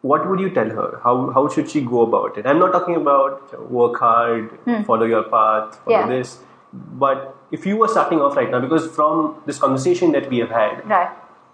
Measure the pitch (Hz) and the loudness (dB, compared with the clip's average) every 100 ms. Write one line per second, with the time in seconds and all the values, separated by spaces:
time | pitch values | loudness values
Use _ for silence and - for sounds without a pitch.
0 | 131 123 185 185 190 - 113 110 - - | 2 0 2 -2 0 0 -2 -2 -6 -2
1 | 120 127 131 123 143 147 151 151 127 120 | 0 2 2 2 2 0 -2 -2 0 2
2 | 117 101 - - 113 151 185 202 180 170 | 2 2 -2 -4 0 2 4 2 0 -2
3 | 147 139 139 139 - 113 113 123 120 120 | 2 2 2 -2 -14 -18 -8 2 2 2
4 | 117 113 117 117 113 - - 226 - 113 | 2 2 2 -2 -6 -10 -4 -4 0 0
5 | 113 113 107 117 110 107 107 - - 220 | 2 0 0 2 2 2 -2 -12 0 0
6 | 120 127 127 - - - _ - - 127 | 2 -2 -6 -12 -20 -20 _ -20 -16 -2
7 | 135 135 - - _ 151 190 214 220 175 | 0 0 -6 -18 _ -8 -4 0 2 2
8 | 147 170 139 139 120 123 127 160 - - | 2 2 2 2 0 0 0 0 -2 0
9 | 151 156 151 - - 139 139 135 135 175 | 0 2 -2 -6 -10 -2 0 0 0 0
10 | 175 143 131 123 110 107 95 - 214 202 | 2 0 -2 -4 -2 0 0 -2 -2 0
11 | 180 - - - _ | 0 -6 -20 -20 _